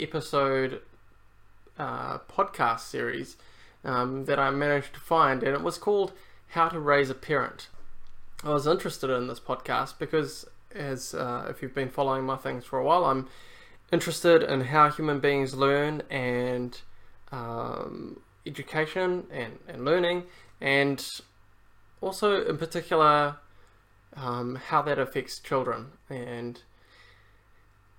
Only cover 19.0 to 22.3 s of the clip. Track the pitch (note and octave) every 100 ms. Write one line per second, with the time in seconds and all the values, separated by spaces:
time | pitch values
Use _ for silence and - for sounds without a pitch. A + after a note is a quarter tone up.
19 | F#3 F3+ - D3 A2+ - - C3 C3+ F3+
20 | F3 F3 F3 - - - C#3 C#3 C#3 C3+
21 | - - - _ - _ _ - - -
22 | F#3+ F#3+ G#3